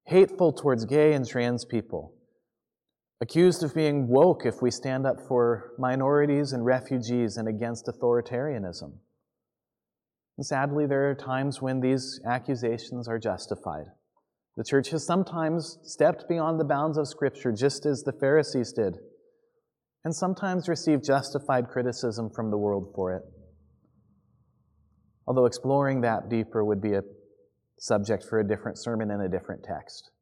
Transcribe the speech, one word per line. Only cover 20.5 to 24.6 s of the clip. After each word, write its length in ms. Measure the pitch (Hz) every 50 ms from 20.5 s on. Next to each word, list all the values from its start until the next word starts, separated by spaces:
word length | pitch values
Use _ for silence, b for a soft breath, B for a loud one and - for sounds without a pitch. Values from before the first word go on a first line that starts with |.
| 185 180 160 175
received 360 | 165 - - 165 151 135 -
justified 640 | - 135 139 - - - 139 - - 135 123 120 -
criticism 600 | - 127 120 123 120 - - 117 104 113 113 107
from 200 | - - 113 110
the 80 | 104 104
world 340 | 104 104 101 98 92 - -
for 200 | 98 92 92 92
it. 80 | 92 - - - - - - - _ _ _ _ _ _ _ _ _ _ _ _ _ _ _ _ _ _ _ _ _